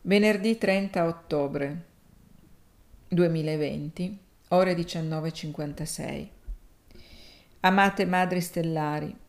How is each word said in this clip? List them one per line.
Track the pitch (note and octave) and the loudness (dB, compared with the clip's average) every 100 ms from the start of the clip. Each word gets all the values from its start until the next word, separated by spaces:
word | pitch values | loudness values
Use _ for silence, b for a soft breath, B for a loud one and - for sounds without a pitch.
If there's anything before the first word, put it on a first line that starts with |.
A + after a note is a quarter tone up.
Venerdì | - G3+ G#3 G#3 G3+ A3+ | 4 4 6 4 2 2
trenta | G3 F#3+ G3 F#3+ E3+ | 2 2 0 0 0
ottobre | E3 - D3+ C#3+ C#3+ C#3+ D#3 E3 _ _ - - - - - - _ - - - | -2 -2 0 0 -2 -4 -6 -12 _ _ -20 -20 -20 -20 -20 -20 _ -20 -20 -4
duemilaventi, | F3 F3 D#3+ D#3 D#3 D3 C#3+ D3 D#3+ F3+ G#3 _ _ _ | 2 4 2 -2 -2 -2 -4 -8 -6 -8 -8 _ _ _
ore | F3+ F#3 | 4 4
diciannove | F3 E3+ F3 D#3+ D#3+ D#3+ | 2 -2 -4 -4 -4 -4
e | |
cinquantasei. | D#3 D#3 D3+ D3 C#3+ D3+ - D3+ C#3+ D3 - - - - _ _ B B B B B B B | -6 -10 -8 -8 -6 -8 -6 -8 -8 -10 -16 -12 -12 -12 _ _ B B B B B B B
Amate | F#3 G3 G3 G3 F#3 | 2 6 4 4 0
Madri | F3+ F#3 F3 | 2 2 0
Stellari | F3 - E3 D#3+ D3+ D3+ D3+ - | -2 -2 -2 -2 -2 -4 -6 -10